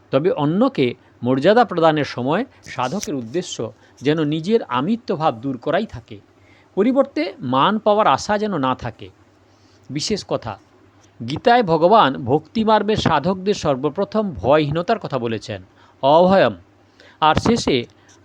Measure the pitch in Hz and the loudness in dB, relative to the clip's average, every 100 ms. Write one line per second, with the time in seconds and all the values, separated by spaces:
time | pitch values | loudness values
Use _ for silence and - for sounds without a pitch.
0 | _ 135 170 165 147 175 254 - 123 - | _ 0 0 0 0 2 0 0 -2 -4
1 | _ - 123 131 156 220 226 175 160 156 | _ -8 -2 2 4 6 4 2 2 2
2 | 135 - 123 170 269 _ - - 127 185 | -2 -4 -2 -2 -4 _ -14 -6 -6 -6
3 | - 143 113 151 175 - 113 - _ - | -8 -8 -6 -8 -8 -8 -10 -12 _ -6
4 | 123 160 147 160 160 226 - 123 151 226 | -2 0 -2 -4 0 -2 0 -4 -2 -4
5 | - 175 160 117 135 127 - 165 220 120 | -4 -2 -2 -2 -6 -8 -4 -4 -4 -10
6 | - 104 _ _ _ _ _ - 214 269 | -16 -20 _ _ _ _ _ -2 0 2
7 | 269 - 320 - 143 131 156 214 214 208 | 0 -2 -6 -6 -2 2 2 2 0 2
8 | 190 131 - 208 214 180 131 127 123 - | 2 2 0 -4 -2 -2 -2 -4 -6 -12
9 | 95 - _ _ _ _ _ _ - 135 | -18 -20 _ _ _ _ _ _ -12 -8
10 | - 208 - 143 120 98 _ _ _ _ | -6 -6 -4 -6 -6 -14 _ _ _ _
11 | _ - 117 147 - 240 202 160 170 220 | _ -14 -8 -2 2 2 4 2 6 6
12 | 147 147 127 147 - 233 220 214 208 214 | 4 2 0 -2 -2 -2 2 2 2 0
13 | - 156 165 190 185 202 165 131 147 139 | 0 0 0 -4 -4 -2 -2 -2 -2 -4
14 | - 214 107 123 117 151 147 156 175 233 | -4 -4 -4 -4 2 2 2 -2 -2 -4
15 | 170 135 117 110 - 101 92 _ _ _ | -4 -6 -4 -6 -8 -12 -14 _ _ _
16 | 135 156 180 190 131 92 - _ _ _ | 2 4 6 6 4 0 -12 _ _ _
17 | - - 156 156 - 233 - 135 117 _ | -20 -2 2 2 2 0 0 -2 -4 _
18 | _ _ | _ _